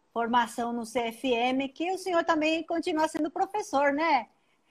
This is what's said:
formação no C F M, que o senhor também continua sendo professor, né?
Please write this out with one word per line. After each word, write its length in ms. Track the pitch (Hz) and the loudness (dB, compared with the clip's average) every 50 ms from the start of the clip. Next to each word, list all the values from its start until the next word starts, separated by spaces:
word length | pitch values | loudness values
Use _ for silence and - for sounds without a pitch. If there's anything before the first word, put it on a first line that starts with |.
| _ _ _ | _ _ _
formação 600 | 226 233 226 240 240 233 226 - - 233 233 233 | -4 -2 2 2 2 2 2 -2 -4 -4 -2 -4
no 140 | 233 226 | -4 -6
C 140 | 226 - 254 | -4 -4 -2
F 320 | 233 226 226 - - 262 240 | -2 -2 -6 -4 -2 0 0
M, 360 | 233 240 254 254 262 277 269 | 2 2 2 0 0 -2 -4
que 220 | - - 320 359 | -4 -4 -4 -2
o 80 | 381 370 | -2 -4
senhor 260 | 370 381 349 339 330 | -2 0 0 2 2
também 380 | 339 330 311 302 311 320 330 320 | 2 2 2 2 2 0 0 -2
continua 460 | - 339 330 - 359 311 311 311 320 | -2 -4 -2 -2 -2 0 0 0 0
sendo 220 | - - 302 339 | 0 -2 -4 -4
professor, 600 | - 359 381 - - 427 - - - 269 285 285 277 | -2 -2 -4 -2 -2 -4 -4 0 0 2 2 2 2
né? 360 | 294 330 330 294 247 220 - _ _ _ _ _ _ _ _ | 2 2 2 2 2 0 -4 _ _ _ _ _ _ _ _